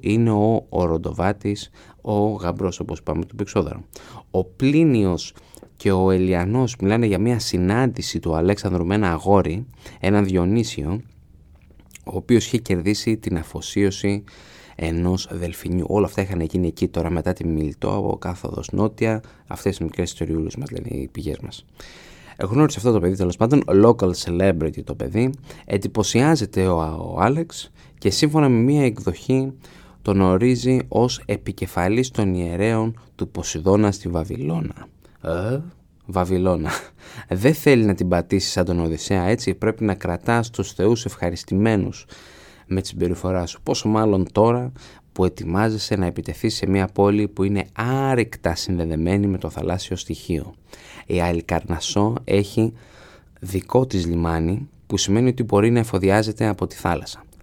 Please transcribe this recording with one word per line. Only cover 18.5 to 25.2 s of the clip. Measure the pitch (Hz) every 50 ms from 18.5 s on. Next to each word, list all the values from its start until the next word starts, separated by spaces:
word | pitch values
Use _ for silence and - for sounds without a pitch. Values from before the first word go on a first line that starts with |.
| - - - -
νότια. | - - 104 110 - - 113 110 110 110 - - - - _ -
Αυτές | 92 - - 98 92 -
οι | 85
μικρές | 80 - - 90 82
ιστοριούλες | - - 82 78 80 80 80 82 -
μας | - 127 -
λένε | - 82 - -
οι | - 67 67 -
πηγές | - - - - - -
μας. | - - - - - _ _ - - - - - - - - - - - - -
Γνώρισε | - 92 110 139 156 147 - 98
αυτό | 104 123
το | 113 101
παιδί, | 85 90 95
τέλος | 95 95 90 87
πάντων, | - 110 113 143 139 - -
local | 95 98 107 117 117 120 98 92
celebrity | 87 - - - 87 87 95 98 85 80 80 73 - - -
το | - -
παιδί. | - - - - 107